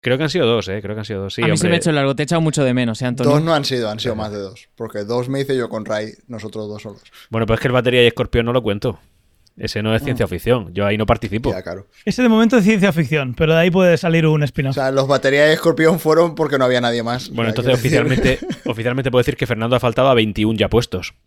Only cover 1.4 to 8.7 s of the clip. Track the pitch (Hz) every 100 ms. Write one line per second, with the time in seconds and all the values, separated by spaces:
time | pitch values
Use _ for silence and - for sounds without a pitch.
1.4 | 117 160 170 170 170 147 139 135 151 170
2.4 | 160 151 131 123 120 110 127 123 123 147
3.4 | 160 156 139 127 110 107 123 110 107 104
4.4 | 95 92 - _ 113 107 104 120 123 135
5.4 | 135 131 117 110 104 107 107 - _ 113
6.4 | 107 110 104 104 113 101 _ - - 110
7.4 | 110 110 135 123 120 123 120 - 117 120
8.4 | 117 123 110